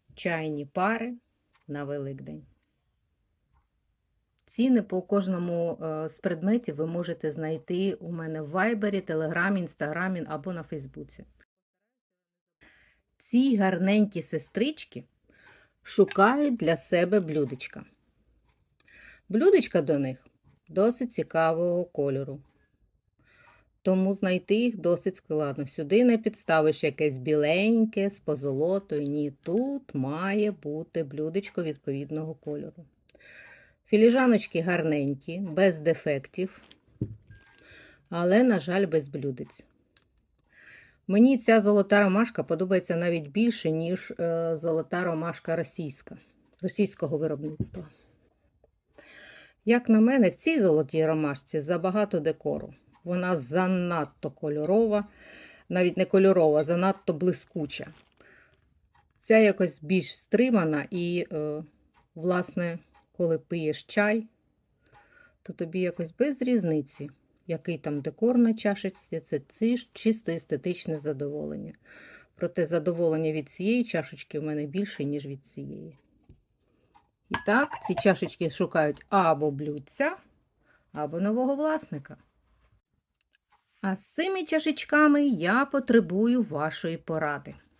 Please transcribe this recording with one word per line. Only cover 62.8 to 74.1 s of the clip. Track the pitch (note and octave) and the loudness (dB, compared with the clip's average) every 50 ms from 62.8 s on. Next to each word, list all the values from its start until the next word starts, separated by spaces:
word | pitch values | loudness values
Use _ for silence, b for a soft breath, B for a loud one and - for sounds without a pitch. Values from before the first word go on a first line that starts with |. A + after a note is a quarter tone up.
| - _ _ _ _ _ _ | -14 _ _ _ _ _ _
коли | - F3+ E3 D#3+ D3+ | -2 0 0 0 -2
пиєш | - _ F3 E3+ D#3 D3+ D3+ - - | -4 _ -6 -4 -2 -2 -4 -4 -8
чай, | - - G#3+ G#3 G#3 G#3+ A3+ A3 - _ _ _ _ _ _ _ _ _ _ b b b b b b b b b b b b _ | -4 0 0 2 2 0 -2 -4 -8 _ _ _ _ _ _ _ _ _ _ b b b b b b b b b b b b _
то | - E3+ | -18 -8
тобі | - F3+ E3 E3 F#3 | -8 -8 -6 -2 -2
якось | F3+ F3 F3 - E3+ D#3+ - _ | -2 -2 -2 -4 -8 -8 -2 _
без | B3+ D4 C#4 - B3+ | 0 0 0 -2 0
різниці, | B3 B3 A3+ F3+ E3+ D#3 D3+ C#3+ C#3 - - C#3+ C#3 C3+ _ _ _ _ _ _ | 2 2 2 2 2 0 0 -2 -4 -10 -14 -14 -16 -16 _ _ _ _ _ _
який | - E3+ D#3 - - E3+ D3 | -8 -8 -6 -6 -8 -8 -6
там | - D#3 D3 D3 | -6 -6 -6 -4
декор | C#3 D#3 D3 - A3 A#3 B3 A#3+ | -6 -8 -6 -2 0 2 4 4
на | A#3+ A3+ A3 | 4 4 2
чашечці, | A3 - G#3+ G3+ G3+ - F#3+ F#3 - - - - E3 | 2 0 -2 -2 0 -4 -8 -8 -8 -14 -10 -10 -10
це | D#3 - - C#3+ C#3+ _ | -6 -4 -6 -6 -6 _
ці-, | - - A3 A3+ B3 A#3+ - _ _ | -6 -2 0 0 0 0 -4 _ _
чисто | - - A3 A3+ A3 - - E3+ | -2 0 0 0 0 -2 -6 -6
естетичне | E3 - _ D#3 C#3 - F#3 F3 F3 - - D#3+ D3+ | -6 -4 _ -6 -4 -2 -4 -4 -4 -6 -6 -6 -6
задоволення. | C#3 D3+ D3 C3+ D3 C#3+ D3 D3+ D3+ D3 D3 D3 - - - B B B B B B B B B B B B | -4 -6 -6 -4 -6 -6 -6 -8 -8 -8 -8 -10 -10 -14 -16 B B B B B B B B B B B B
Проте | - - E3+ - - F3 | -6 -6 -4 -2 -2 -2
задоволення | D3+ E3+ E3+ D3+ F3+ E3+ E3 F3 E3 D#3+ D#3 D#3+ D#3 D#3 | 0 0 -2 0 -2 -2 0 0 0 2 0 0 -2 -2
від | D#3 C#3+ C#3 | -2 -6 -8
цієї | - - F3+ G3+ A#3 B3 A#3 | -10 -4 -2 0 2 0 0
чашечки | - - E3+ D3+ - | -2 -2 -6 -6 -6